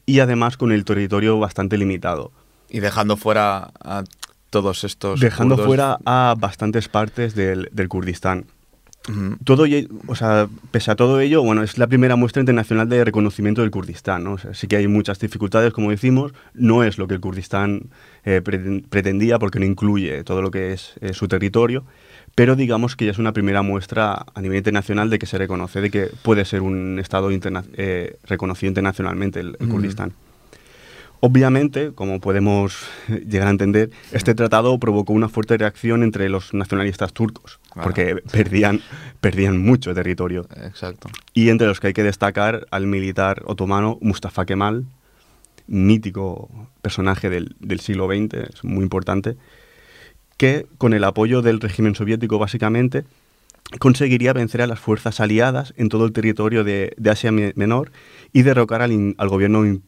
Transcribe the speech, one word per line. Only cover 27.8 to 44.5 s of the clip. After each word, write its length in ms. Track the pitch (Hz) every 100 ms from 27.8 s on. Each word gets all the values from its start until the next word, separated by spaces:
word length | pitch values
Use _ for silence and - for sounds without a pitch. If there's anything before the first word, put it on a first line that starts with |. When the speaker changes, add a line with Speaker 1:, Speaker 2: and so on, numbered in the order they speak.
| 98 90 85 -
Speaker 1:
reconocido 440 | - 95 95 92 98
internacionalmente 720 | 95 98 92 92 90 101 92
el, 160 | 90 -
el 80 | 117
Speaker 2:
Ujú. 80 | 104
Speaker 1:
Kurdistán. 360 | 101 101 95 - _ _ _ - _ - - - - -
Obviamente, 720 | 123 131 131 135 147 135 147 143
como 240 | 98 95
podemos 560 | 98 98 101 101 98 - - - -
<laughs> 0 |
llegar 400 | 110 107 98 101
a 20 |
entender, 400 | 98 98 107 110 - -
este 240 | 117 95 113
tratado 420 | 113 110 123 123
provocó 340 | 110 104 101
una 160 | 107 110
fuerte 280 | 113 104 113
reacción 460 | 107 - 113 117
entre 240 | 113 104 98
los 240 | 95 -
nacionalistas 580 | 101 95 98 101 95 98
turcos, 460 | - 110 - - - _
Speaker 2:
Claro. 100 | 85 87
Speaker 1:
porque 320 | 90 90 90 -
perdían, 480 | 107 90 95 104 104 - - - -
perdían 380 | 101 90 98 92
mucho 340 | 101 127 95
territorio. 520 | 90 90 87 90 90 87 -
Speaker 2:
Exacto. 440 | 95 - 90 92 - - _
Speaker 1:
Y 140 | 117 113
entre 160 | 113 107
los 140 | 95
que 80 | 98
hay 40 |
que 100 | 95
destacar 640 | 104 - 101 101 104 113 -
al 160 | 98 98
militar 560 | 98 95 92 95 98 -
otomano 520 | 95 95 98 107 113
Mustafa 460 | 110 92 90 -
Kemal, 380 | 95